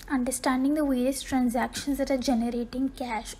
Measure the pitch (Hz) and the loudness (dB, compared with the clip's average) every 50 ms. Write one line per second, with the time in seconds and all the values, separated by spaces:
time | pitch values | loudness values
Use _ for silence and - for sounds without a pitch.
0 | - - 302 262 247 247 254 - - 294 262 254 262 277 294 311 302 277 262 247 | -6 -2 -2 0 0 0 -2 0 0 0 2 2 2 2 2 2 2 2 2 2
1 | 247 254 277 - - - - 262 254 247 220 247 226 233 - - - - 277 262 | 2 0 0 -2 -4 -2 2 2 2 2 2 2 0 -2 -4 -4 -4 -2 0 0
2 | 277 262 277 262 240 277 254 226 233 240 233 240 240 226 - 254 269 269 269 - | 0 2 0 0 2 2 2 2 2 0 -2 -2 -4 -4 -2 -2 -2 -2 -2 -4
3 | 254 240 233 214 233 - - - | -6 -6 -6 -6 -6 -8 -10 -6